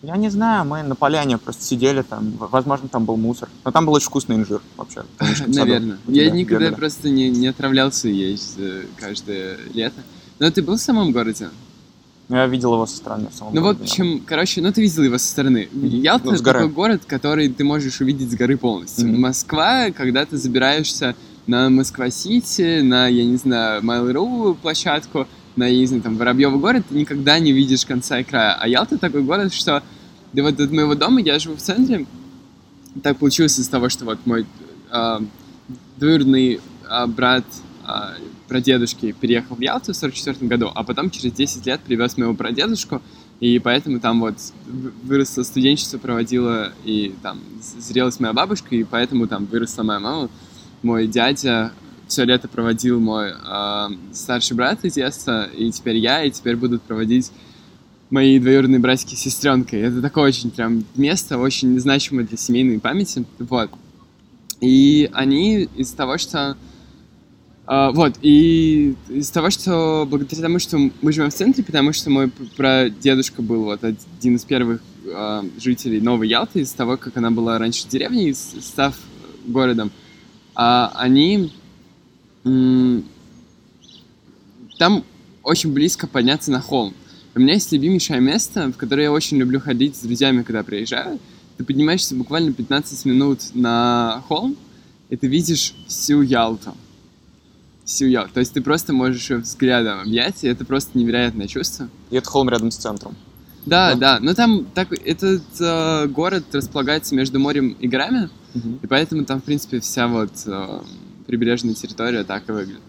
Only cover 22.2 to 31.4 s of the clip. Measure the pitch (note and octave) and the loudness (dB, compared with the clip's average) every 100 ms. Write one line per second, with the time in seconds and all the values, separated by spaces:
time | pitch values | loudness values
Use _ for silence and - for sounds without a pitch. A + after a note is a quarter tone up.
22.2 | F#3 A#3 A#3 - E3+ E3 C3+ B2+ B2+ A#2+ | 0 0 0 0 2 4 4 4 4 4
23.2 | A#2+ B2 C3 A#2+ A2+ G#2+ A2 A#2+ A#2+ B2+ | 2 2 0 0 0 0 0 0 0 0
24.2 | A3 B3 G#3+ E3+ D#3+ D#3 - D3+ - D#3 | -2 0 0 0 -2 -4 -2 -2 -2 -6
25.2 | C3 - - - B2 B2 B2+ B2+ A2+ A2 | -6 -10 -10 -2 2 4 4 0 -2 0
26.2 | A#2+ B2+ C#3 C#3 E3+ B3+ - C#3+ D3 C#3+ | 2 4 4 4 2 2 0 -2 -2 0
27.2 | C#3 D#3 D#3+ C3+ C3+ B2+ - B2+ - B2+ | 2 4 6 4 4 2 0 -4 -2 -4
28.2 | B2+ C3 G#2+ F#2+ A2+ B2 A3+ D4 F3+ C#3+ | 0 2 2 2 2 2 2 0 0 0
29.2 | C3+ F#3 G3 - - C#3+ - - - - | 0 2 0 -2 0 0 -2 -20 -20 -20
30.2 | - - C#3+ C#3 C#3+ D#3 D3+ D3 D#3 B3+ | -6 0 0 2 0 2 2 2 4 4
31.2 | E3+ D3 | 4 0